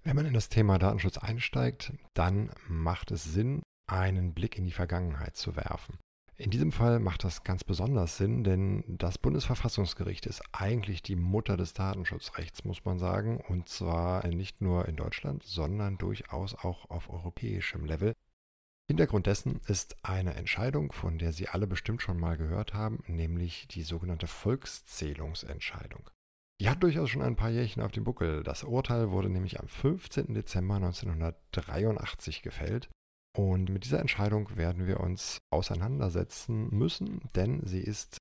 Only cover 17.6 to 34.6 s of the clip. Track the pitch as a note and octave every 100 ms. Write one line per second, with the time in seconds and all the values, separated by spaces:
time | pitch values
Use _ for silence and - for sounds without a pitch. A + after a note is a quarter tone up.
17.6 | - E2 D2+ D#2 G2+ A2+ _ _ _ _
18.6 | _ _ - D3+ - G#2 F#2 G2+ - -
19.6 | - G2 - - - F#2+ F2+ - - -
20.6 | A#2+ C#3+ D3+ - - D#2+ E2 D#2 F#2 F#2
21.6 | G2+ F2+ - A2+ - F2 E2+ D#2+ D#2 F#2
22.6 | G#2+ G2+ A2 A2 - E2 D#2+ E2+ F2 -
23.6 | - F2+ D#2 E2 F2+ E2 E2+ - G#2+ C3+
24.6 | - - - - D2+ D2 D#2 D#2+ - D2
25.6 | - - - - - _ _ _ _ _
26.6 | G2+ D3+ F3+ D#3 C#3+ C3 B2+ A#2 A2 A#2
27.6 | A#2 A2+ A2 A#2 G#2+ B2 E2 D2+ D2 -
28.6 | - B2 - A#2+ A2 F#2+ G2 F#2 F#2 -
29.6 | - - C#3 F3+ - - - G#2+ - F2+
30.6 | F#2 G2+ F2+ F2+ F2 D#2+ E2 - _ -
31.6 | F2+ F2 G#2+ F#2+ F2 - - D#2 - -
32.6 | - A#2+ - - _ _ _ - G2 F#2
33.6 | F#2 F#2+ A#2+ C#3+ D3+ - G#2 G#2+ G2+ G2+